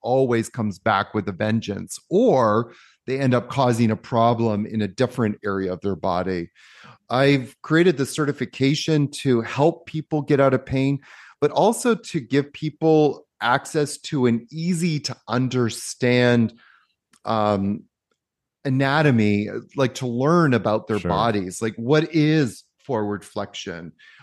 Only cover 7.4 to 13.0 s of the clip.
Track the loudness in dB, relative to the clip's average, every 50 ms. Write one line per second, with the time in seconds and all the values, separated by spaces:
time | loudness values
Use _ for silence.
7.4 | 0 -4 -14 _ -6 0 2 4 4 4 2 0 -2 -4 -2 -2 -2 -2 -2 -4
8.4 | -6 -8 -4 0 0 0 0 0 0 0 0 0 0 -2 -4 -4 -2 0 0 0
9.4 | 0 -2 -2 0 2 2 0 -2 -8 -12 -10 -10 -8 -4 -4 -4 -2 0 2 4
10.4 | 4 4 2 0 -2 -2 -2 -2 0 0 0 -2 -6 -12 -20 -20 -20 -20 -8 -2
11.4 | -2 0 2 2 2 2 2 0 0 -2 -2 -2 -4 -8 -8 -8 -6 -2 0 -2
12.4 | -2 -2 -6 -8 -8 -8 -6 -2 2 4 4 4